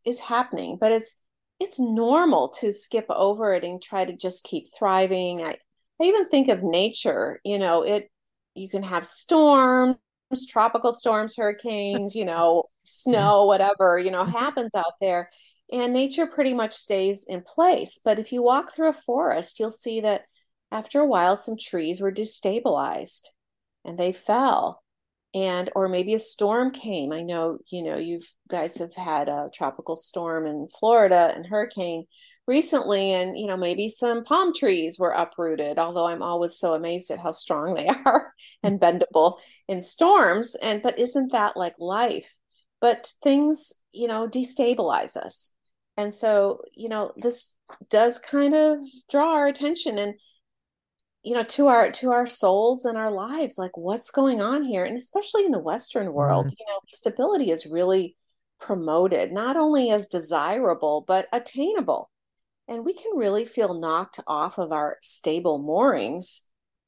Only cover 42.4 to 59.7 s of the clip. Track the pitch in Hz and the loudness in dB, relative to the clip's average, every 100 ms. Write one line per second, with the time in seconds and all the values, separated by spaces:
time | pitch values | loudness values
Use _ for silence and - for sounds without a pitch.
42.4 | _ _ _ - 240 233 - - 285 277 | _ _ _ 0 2 2 -4 -2 2 4
43.4 | 294 302 - - _ - 233 220 226 254 | 4 2 0 -2 _ -6 -4 -2 -4 -4
44.4 | 247 - 240 240 170 - - - - - | -4 0 0 2 0 -2 -4 -8 -8 -10
45.4 | - _ _ _ _ - 208 208 226 208 | -12 _ _ _ _ -8 -6 -2 2 4
46.4 | 202 - - - 226 220 208 - 240 240 | 4 0 -10 -14 -8 -6 -6 -4 -4 -2
47.4 | - _ _ - - 214 233 240 - 285 | -6 _ _ -20 0 4 4 2 -4 0
48.4 | 285 302 311 294 277 254 _ 285 320 311 | 4 4 4 2 -4 -20 _ 0 2 2
49.4 | 285 277 294 330 - 208 208 208 _ _ | 2 0 -4 -4 -4 -4 -4 -8 _ _
50.4 | _ _ _ _ _ _ _ _ 214 240 | _ _ _ _ _ _ _ _ -4 -4
51.4 | 226 - 285 233 214 - 254 240 240 - | -2 4 6 6 4 2 0 2 0 2
52.4 | 196 196 226 254 247 220 220 196 214 311 | 2 4 2 0 -2 -4 -4 -4 -6 -4
53.4 | 277 - 185 170 170 233 - - 269 233 | -6 -6 -8 -8 -6 -6 -4 0 2 2
54.4 | 208 285 269 196 180 240 - 403 415 440 | -2 -2 -2 -2 -4 -6 -4 -4 -2 0
55.4 | 392 220 156 220 - 240 190 143 143 90 | 2 0 -2 -6 -4 -4 -4 0 2 2
56.4 | 139 - 214 196 - - 233 240 277 392 | 0 -6 -8 -10 -6 -4 -4 -2 0 0
57.4 | 226 160 151 165 180 190 175 _ _ _ | 0 -2 -2 -2 2 2 0 _ _ _
58.4 | _ _ - 190 160 165 185 170 180 185 | _ _ -6 -4 0 2 2 2 -2 -4
59.4 | 240 311 311 | -2 0 2